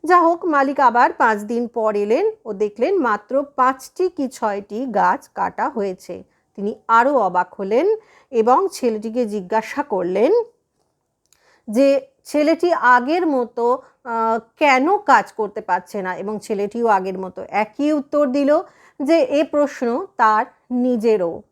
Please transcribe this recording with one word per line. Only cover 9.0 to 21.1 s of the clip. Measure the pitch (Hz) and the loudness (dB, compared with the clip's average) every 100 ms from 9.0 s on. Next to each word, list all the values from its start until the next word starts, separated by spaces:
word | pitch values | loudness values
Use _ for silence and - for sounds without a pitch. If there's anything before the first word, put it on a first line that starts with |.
| 226 226 226 | -6 -4 -4
জিজ্ঞাসা | 208 180 220 220 - | -4 -4 -4 -4 -8
করলেন | 285 196 175 190 254 466 453 _ _ _ _ _ _ _ _ _ _ _ - | -4 -4 -2 0 2 2 -2 _ _ _ _ _ _ _ _ _ _ _ -4
যে | 214 277 277 269 _ | 2 4 2 -2 _
ছেলেটি | - 294 302 330 359 | -6 0 0 2 0
আগের | 320 247 247 247 349 339 | 2 4 4 2 -2 0
মতো, | 269 233 - 233 254 - _ | -2 -4 -2 -2 -2 -6 _
আহ, | 240 226 226 226 220 _ | -8 -2 0 -2 -6 _
কেন | 294 254 294 403 | 2 4 2 0
কাজ | - 240 196 | 4 2 2
করতে | - 208 208 | -8 -8 -8
পারছে | - 180 185 208 | -4 -4 -4 -8
না, | 185 180 | -6 -8
এবং | 196 214 | -8 -10
ছেলেটিও | - 208 202 233 233 | -6 -6 -4 -2 2
আগের | 196 185 190 | 2 0 -8
মতো | 185 185 190 | -10 -12 -6
একই | 196 214 - 294 | -4 -4 -2 0
উত্তর | 302 269 294 294 | 0 -2 0 0
দিল | 277 277 311 - _ _ _ | 0 2 0 -2 _ _ _
যে | 277 330 | 0 2
এ | 254 285 | 2 0
প্রশ্ন | 302 294 285 - 240 254 392 - | 0 0 -2 -2 -4 -4 -8 0
তার | 220 214 262 _ _ | 2 2 -2 _ _
নিজেরও। | 247 247 247 226 | -2 0 0 0